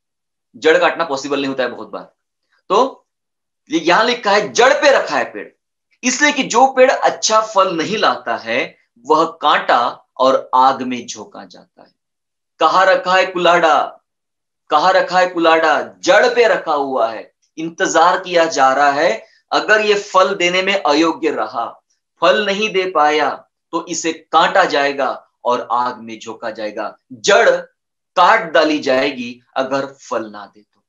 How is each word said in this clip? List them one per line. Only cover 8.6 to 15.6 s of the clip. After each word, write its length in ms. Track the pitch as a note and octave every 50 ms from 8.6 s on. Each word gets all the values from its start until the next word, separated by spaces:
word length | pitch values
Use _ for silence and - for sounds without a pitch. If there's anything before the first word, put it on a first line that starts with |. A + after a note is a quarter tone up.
| E3 - - _ _ _ _ A#2 A#2
वह 320 | C3+ D#3 D#3 E3 D#3+ - -
कांटा 680 | - D3+ E3+ G3 F#3+ - C#3 A#2+ A#2+ C3+ - - _ _ _ -
और 320 | B2+ C3 C3 - - - -
आग 260 | C3 C3 C3+ B2+ B2
में 240 | B2+ B2+ B2+ A#2+ G#2+ -
झोंका 380 | - A2 G2+ - - G2+ G2+
जाता 380 | F2+ F#2 F#2 F2+ _ _ _ F#2
है। 80 | _ _ _ _ _ _ _ _ _ _ _ _ _ _ _
कहाँ 260 | E3 D#3 D3+ F#3 F#3+
रखा 300 | F#3+ F#3 F3 F3+ F3+ F#3
है 100 | F#3 F#3
कुल्हाड़ा? 720 | F#3 F3+ F3 F3 E3+ F3 F3 E3 D#3 D3 B2+ A#2 - - - _ _ _ _ _ _ _ _ _ _ _ _ _ _
कहाँ 240 | D#3 D3+ D#3+ F#3 F#3+
रखा 260 | F#3 F3+ F#3 F3 F#3
है 80 | F3+ F3
कुल्हाड़ा? 520 | F3 E3+ E3 E3 D#3+ D#3+